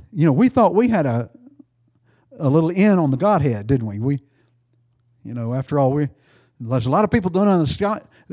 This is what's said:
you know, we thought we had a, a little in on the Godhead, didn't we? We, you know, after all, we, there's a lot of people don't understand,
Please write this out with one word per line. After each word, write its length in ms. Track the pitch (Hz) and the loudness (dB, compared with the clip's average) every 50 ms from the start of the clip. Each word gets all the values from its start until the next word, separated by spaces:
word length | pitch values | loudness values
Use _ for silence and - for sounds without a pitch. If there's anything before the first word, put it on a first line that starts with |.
| - - - | -20 -12 -4
you 100 | 180 151 | 0 2
know, 80 | 165 135 | 2 4
we 160 | 143 240 254 | 4 2 2
thought 260 | - 254 226 185 165 | 4 2 2 2 2
we 140 | 196 240 247 | 2 0 2
had 160 | 220 190 151 | 0 0 0
a, 240 | 135 117 117 120 - - _ - - - - - _ _ _ _ _ _ _ _ _ _ _ _ _ - - | 0 -2 -2 -4 -6 -12 _ -20 -20 -20 -20 -20 _ _ _ _ _ _ _ _ _ _ _ _ _ -12 -4
a 100 | - 135 | -2 2
little 220 | 135 160 160 160 | 2 2 2 0
in 280 | 180 190 196 214 202 185 | 0 2 2 4 4 2
on 120 | 165 143 | 2 0
the 80 | 135 127 | 0 0
Godhead, 480 | 170 208 214 180 143 147 117 104 101 | 0 0 0 2 0 0 -2 -4 -2
didn't 200 | 110 139 131 113 | -2 -2 -2 -2
we? 140 | 107 101 104 | -4 -6 -6
We, 180 | 113 135 143 135 - _ _ _ _ _ _ _ _ _ _ _ _ _ _ _ _ _ _ _ - | -4 -4 -4 -4 -8 _ _ _ _ _ _ _ _ _ _ _ _ _ _ _ _ _ _ _ -16
you 100 | 120 117 | -12 -10
know, 200 | 120 117 113 120 | -8 -8 -6 -6
after 240 | 131 135 - 151 147 | -6 -6 -4 -2 0
all, 140 | 139 131 135 | 2 2 2
we, 160 | 147 147 135 - _ _ _ _ _ _ _ _ _ | 0 -2 -4 -6 _ _ _ _ _ _ _ _ _
there's 260 | 123 113 127 127 110 | -8 -4 -4 -2 -2
a 40 | 120 | 0
lot 120 | 139 180 214 | 0 0 0
of 80 | - | 0
people 200 | - 233 180 180 | 0 -2 -2 -2
don't 180 | 165 185 202 208 | -2 0 2 2
understand, 540 | 196 175 160 131 - - 202 202 214 - - _ _ _ _ - | 2 2 0 0 -2 -4 -4 -4 -4 -6 -10 _ _ _ _ -20